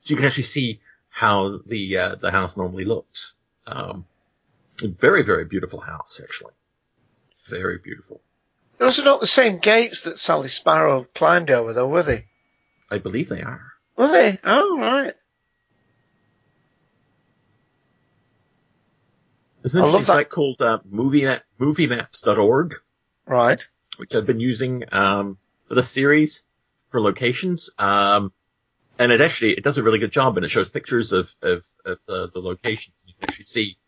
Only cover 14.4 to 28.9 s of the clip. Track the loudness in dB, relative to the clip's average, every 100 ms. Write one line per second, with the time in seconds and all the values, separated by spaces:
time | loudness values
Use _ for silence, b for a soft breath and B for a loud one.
14.4 | 0 2 2 0 -2 -2 -4 -10 _ _
15.4 | _ _ _ _ _ _ _ _ _ _
16.4 | _ _ _ _ _ _ _ _ _ _
17.4 | _ _ _ _ _ _ _ _ _ _
18.4 | _ _ _ _ _ _ _ _ _ _
19.4 | _ _ -4 2 4 4 4 2 2 -2
20.4 | -4 0 -2 -2 -6 -4 0 2 0 -4
21.4 | _ _ -2 0 -2 -2 -6 -4 0 4
22.4 | 4 4 0 -8 _ _ _ _ -2 2
23.4 | 2 2 -4 _ _ -18 -4 -2 0 -2
24.4 | -2 -2 -4 -6 -4 0 2 2 -4 -10
25.4 | _ _ _ 0 0 0 2 4 2 -2
26.4 | _ _ _ _ _ 0 0 0 -4 -2
27.4 | -4 -4 -6 -4 0 2 4 2 0 _
28.4 | _ _ _ _ _